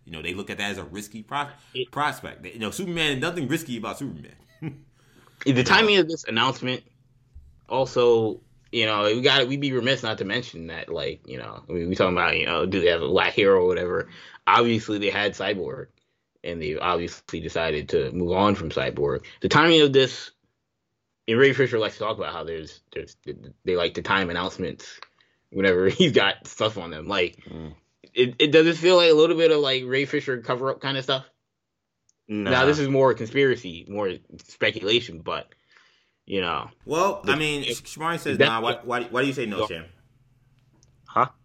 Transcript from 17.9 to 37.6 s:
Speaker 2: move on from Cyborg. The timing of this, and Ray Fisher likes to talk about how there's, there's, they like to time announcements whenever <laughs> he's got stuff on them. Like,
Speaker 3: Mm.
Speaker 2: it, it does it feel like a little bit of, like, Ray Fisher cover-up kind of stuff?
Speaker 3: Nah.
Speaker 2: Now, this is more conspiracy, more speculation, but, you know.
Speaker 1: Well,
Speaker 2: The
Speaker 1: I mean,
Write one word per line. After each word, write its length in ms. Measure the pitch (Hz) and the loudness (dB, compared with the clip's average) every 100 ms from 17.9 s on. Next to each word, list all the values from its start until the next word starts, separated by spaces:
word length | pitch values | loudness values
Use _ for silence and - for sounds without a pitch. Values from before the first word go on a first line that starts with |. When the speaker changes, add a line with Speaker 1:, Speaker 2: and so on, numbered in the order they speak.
| 82 67 | -2 -2
Speaker 2:
move 200 | 87 87 | -2 -2
on 240 | 87 101 95 | 2 2 2
from 140 | 82 | -2
Cyborg. 560 | 71 65 62 71 65 - - | -4 -4 -2 -2 -4 -8 -6
The 80 | 95 | 2
timing 320 | 147 165 165 | 4 6 6
of 100 | 147 | 6
this, 380 | 135 131 - - _ _ _ _ _ _ _ _ _ - | 6 2 0 -14 _ _ _ _ _ _ _ _ _ 0
and 100 | 113 | 6
Ray 160 | 139 | 6
Fisher 240 | 135 131 113 | 6 2 2
likes 160 | 104 - | -2 -2
to 40 | |
talk 140 | 107 110 | -6 -4
about 160 | 78 | -6
how 100 | 85 80 | -8 -8
there's, 340 | 82 76 - _ | -10 -10 -18 _
there's, 220 | 82 76 - - 71 - - - | -14 -14 -16 -16 -16 -16 -12 -4
they 100 | 90 | -2
like 200 | 85 - | -2 -4
to 60 | |
time 280 | 85 98 92 | -2 0 0
announcements 720 | 85 92 - 87 - - - - _ _ _ _ | -4 -6 -6 -8 -10 -16 -20 -20 _ _ _ _
whenever 360 | 92 98 90 95 | -2 2 4 2
<laughs> 20 | |
he's 220 | - 180 | 4 4
got 340 | 110 98 - - | 4 2 -2 -10
stuff 300 | - 110 101 | -4 -4 -2
on 120 | 85 | -10
them. 180 | 78 80 | -12 -6
Like, 300 | 98 87 - - | -2 -2 -4 -16
Speaker 3:
Mm. 260 | 80 80 78 _ _ - | -14 -14 -16 _ _ -12
Speaker 2:
it, 220 | - 123 123 | 0 0 2
it 120 | 151 | 4
does 160 | 160 165 | 6 6
it 100 | 160 | 4
feel 180 | 170 180 | 4 6
like 140 | 170 | 8
a 40 | 151 | 6
little 220 | 160 170 | 6 6
bit 140 | 165 | 4
of, 80 | 151 | 4
like, 240 | 143 131 127 | 2 -2 -2
Ray 200 | 131 139 | -2 -2
Fisher 340 | 147 139 127 | -4 -4 -6
cover-up 400 | 117 123 135 131 | -4 -4 -2 -4
kind 160 | 139 135 | -4 -4
of 60 | |
stuff? 220 | 127 135 135 _ _ _ _ _ _ _ _ _ _ | -2 -4 -4 _ _ _ _ _ _ _ _ _ _
Speaker 3:
Nah. 220 | 104 98 | -6 0
Speaker 2:
Now, 140 | 127 135 | 2 4
this 140 | 151 | 2
is 80 | 139 | 0
more 260 | 135 135 | 4 4
conspiracy, 720 | 120 113 135 135 117 92 82 - | 2 -2 0 2 0 -6 -14 -10
more 240 | 101 101 87 _ - - | -6 -6 -6 _ -20 -20
speculation, 720 | - 110 110 98 120 117 82 | -2 -2 -2 0 0 -2 -10
but, 340 | 80 80 - _ _ _ _ _ _ _ _ | -8 -8 -10 _ _ _ _ _ _ _ _
you 140 | 95 | -4
know. 300 | 87 78 58 - - | -2 -4 -8 -16 -8
Speaker 1:
Well, 360 | 156 190 160 - | -2 0 -2 -2
Speaker 2:
The 80 | |
Speaker 1:
I 20 | 143 | 0
mean, 280 | 151 147 | 0 -4